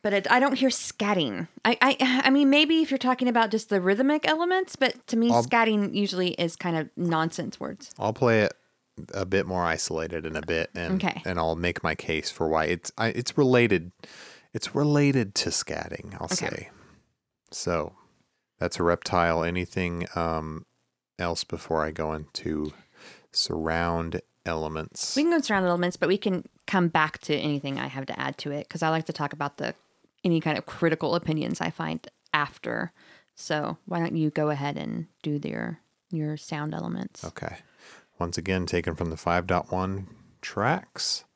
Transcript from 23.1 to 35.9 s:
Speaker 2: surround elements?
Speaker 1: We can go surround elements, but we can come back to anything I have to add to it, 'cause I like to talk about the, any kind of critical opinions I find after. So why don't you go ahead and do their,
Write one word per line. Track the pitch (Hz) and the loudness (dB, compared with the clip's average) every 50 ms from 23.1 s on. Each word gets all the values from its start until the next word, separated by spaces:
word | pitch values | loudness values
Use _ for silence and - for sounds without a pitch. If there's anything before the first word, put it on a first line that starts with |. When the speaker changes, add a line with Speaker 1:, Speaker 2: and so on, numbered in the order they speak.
| - - _ _ | -20 -20 _ _
Speaker 2:
surround | - - - - 85 80 78 80 80 85 85 85 85 85 82 82 82 90 _ _ _ _ _ | -4 -4 -2 -2 -2 -2 0 0 2 2 2 2 0 0 -2 -2 -4 -6 _ _ _ _ _
elements? | 87 82 80 80 78 78 80 80 - - - - - - | -4 -4 -2 -2 -4 -4 -6 -8 -8 -8 -8 -6 -2 0
Speaker 1:
We | 269 302 | 0 2
can | 339 | 2
go | 339 320 | 2 2
surround | 269 - 214 196 185 | 2 2 0 2 2
elements, | 175 175 175 180 180 175 | 2 2 2 0 -2 0
but | - 180 160 | -2 0 0
we | 190 | 0
can | 196 - 208 185 175 - - _ _ _ | 2 0 -2 -2 -2 -4 -10 _ _ _
come | - - 190 175 170 | 0 2 4 4 4
back | - 160 156 151 - - | 4 2 2 2 -2 -10
to | - - 151 | -4 -2 -2
anything | 135 - 151 147 139 139 139 139 127 | 0 0 -2 -2 -2 -4 -6 -6 -4
I | 127 135 | -6 -6
have | 131 139 135 | -6 -8 -8
to | - - - | -8 -8 -6
add | 131 135 135 - | -6 -6 -6 -8
to | - 147 | -8 -8
it, | 143 147 - _ | -8 -8 -10 _
'cause | - 165 | -6 -2
I | 170 156 | 0 0
like | 160 160 156 | 0 0 -2
to | - | -4
talk | 160 - 151 143 | -4 -4 -4 -6
about | - 151 147 143 _ - | -4 -6 -6 -6 _ -6
the, | 147 - - _ _ _ _ _ _ _ _ _ - | -6 -6 -6 _ _ _ _ _ _ _ _ _ 2
any | 185 170 160 | 2 2 4
kind | 156 165 151 - | 2 0 -2 -2
of | - | -4
critical | - - - 170 165 160 160 - 143 - | -8 -4 0 2 2 2 2 0 0 0
opinions | 170 - - 156 156 - - - - | 0 0 0 0 0 0 -4 -4 -2
I | 170 165 | -4 -4
find | - - 165 156 160 - - - _ _ _ _ | -4 -4 -6 -6 -6 -8 -10 -14 _ _ _ _
after. | - 151 147 - - - - 117 117 113 - 165 _ _ - - - - _ _ _ | 0 0 0 -2 -6 -10 -8 -6 -4 -4 -6 -6 _ _ -20 -20 -20 -20 _ _ _
So | - - - 156 151 147 - 160 _ _ | -18 -6 -4 -2 -2 -2 -4 -6 _ _
why | - 180 170 | -6 -2 -2
don't | 165 - - | -2 0 0
you | 165 156 151 | 0 0 0
go | - 156 151 151 | 0 0 0 0
ahead | 147 139 139 143 143 | 0 -2 -4 -6 -4
and | - - - 57 - 160 - _ _ | -6 -6 -6 -6 -6 -8 -10 _ _
do | - 156 147 147 | -4 -4 -4 -4
their, | 147 - - 57 58 58 - - _ _ | -4 -6 -6 -4 -6 -6 -8 -10 _ _